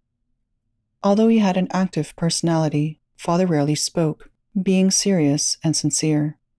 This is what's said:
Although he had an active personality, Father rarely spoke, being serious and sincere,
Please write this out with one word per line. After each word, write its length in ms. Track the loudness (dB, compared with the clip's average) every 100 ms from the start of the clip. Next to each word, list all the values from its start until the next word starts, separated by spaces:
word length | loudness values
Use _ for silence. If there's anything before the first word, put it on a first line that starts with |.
| _ _ _ _ _ _ _ _ _ _
Although 240 | 0 2 4
he 120 | 4
had 180 | 2 0
an 100 | -2
active 440 | -2 -2 -2 -6 -4
personality, 840 | -4 -2 0 0 0 0 -4 -6 _ _
Father 300 | -4 0 2
rarely 300 | 0 0 -2
spoke, 560 | -2 -2 -2 -4 -12 _ _ -4
being 300 | 0 2 2
serious 680 | 2 2 2 2 0 -2 -4
and 120 | -4 -2
sincere, 600 | -2 -2 0 0 -2 -6 _